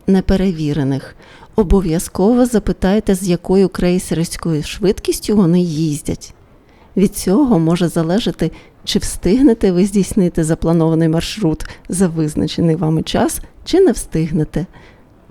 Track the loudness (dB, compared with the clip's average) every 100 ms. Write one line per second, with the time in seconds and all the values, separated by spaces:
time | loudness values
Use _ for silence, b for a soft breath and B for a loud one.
0 | 0 2 2 0 0 -2 -2 -2 -2 -2
1 | -6 -18 B B B -2 2 2 2 -2
2 | -4 0 2 4 2 2 -2 -2 0 0
3 | 0 -2 0 -2 2 2 2 0 0 0
4 | -2 -4 -4 -6 -4 -4 -6 -4 -2 -2
5 | -4 -4 0 2 4 2 0 -2 -2 -4
6 | -6 -8 -12 -20 -20 b b b b 0
7 | 0 0 0 2 4 2 2 0 0 0
8 | 0 -2 -2 -4 -6 B B _ -4 -4
9 | -4 -4 0 4 4 4 2 2 2 2
10 | 0 0 0 0 -2 0 0 2 2 2
11 | 2 0 -4 -4 -2 -2 -8 B -8 0
12 | 0 0 -4 -2 -4 0 0 0 0 -2
13 | -2 0 0 -2 B -18 -2 2 4 2
14 | -4 -4 -2 -2 -2 -4 -6 B B B
15 | B _ -16